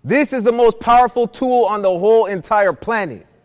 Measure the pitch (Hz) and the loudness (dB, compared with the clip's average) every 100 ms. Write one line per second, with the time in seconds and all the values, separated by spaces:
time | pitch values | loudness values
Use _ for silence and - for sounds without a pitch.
0 | 127 254 277 262 214 233 233 226 240 240 | 0 -2 0 -2 -2 2 0 0 2 2
1 | 247 247 240 - 262 247 202 208 196 175 | 2 0 -4 -4 -2 0 0 0 -2 0
2 | 202 226 202 196 - 214 196 - - 226 | 2 2 2 -6 -2 0 0 -2 -6 -6
3 | 180 104 _ _ | -6 -12 _ _